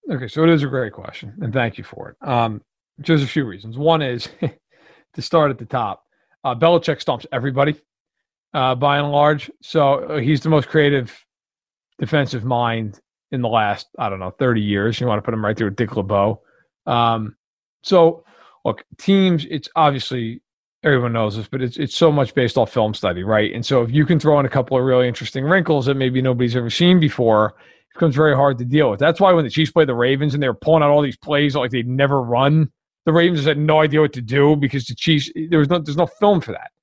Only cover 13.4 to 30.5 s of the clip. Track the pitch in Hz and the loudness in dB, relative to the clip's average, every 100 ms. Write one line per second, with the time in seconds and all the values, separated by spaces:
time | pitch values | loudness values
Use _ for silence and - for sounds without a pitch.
13.4 | 120 113 107 101 - - 113 95 92 - | 0 0 0 -4 -10 -8 -6 -6 -10 -2
14.4 | 131 113 104 101 110 113 123 107 113 110 | 0 0 0 0 -2 -2 -2 -2 -2 -2
15.4 | 104 107 107 104 110 - 98 101 101 107 | -2 -2 -4 -2 -4 -4 -2 0 0 -2
16.4 | _ _ _ _ - 120 117 113 110 - | _ _ _ _ -4 0 0 0 -6 -14
17.4 | _ _ _ _ - 185 165 165 _ _ | _ _ _ _ 2 4 4 2 _ _
18.4 | _ _ - - - - - 196 190 165 | _ _ -6 -6 -12 -8 0 2 4 0
19.4 | 160 151 - 165 151 139 - 127 113 120 | -4 -10 -6 2 2 0 -6 -6 -6 -10
20.4 | _ _ _ _ 156 135 120 113 107 104 | _ _ _ _ 0 0 0 -2 -2 -4
21.4 | 104 131 127 - 143 - 165 147 123 - | -8 -6 -6 -6 -8 2 2 4 0 0
22.4 | 123 - 110 - 107 107 98 90 95 107 | 0 0 0 0 -2 -2 -4 -4 0 0
23.4 | 107 117 117 135 117 139 143 165 151 147 | 0 -4 -2 0 0 0 2 2 4 2
24.4 | 135 135 127 131 131 127 123 120 117 135 | 2 -2 0 0 2 2 2 -2 -8 -6
25.4 | 139 190 165 147 123 135 131 127 131 123 | 0 0 2 0 0 0 0 0 0 0
26.4 | 123 127 117 - 175 185 156 - 117 107 | 0 -2 -4 2 4 6 4 2 4 4
27.4 | 107 - _ _ _ - 165 131 156 135 | 2 -4 _ _ _ -2 0 4 2 4
28.4 | 143 123 123 147 139 101 151 165 190 170 | 2 0 0 2 2 2 0 4 4 4
29.4 | 131 - 156 170 147 120 123 135 147 143 | 2 -2 0 2 2 2 0 0 -2 -2
30.4 | 135 | -4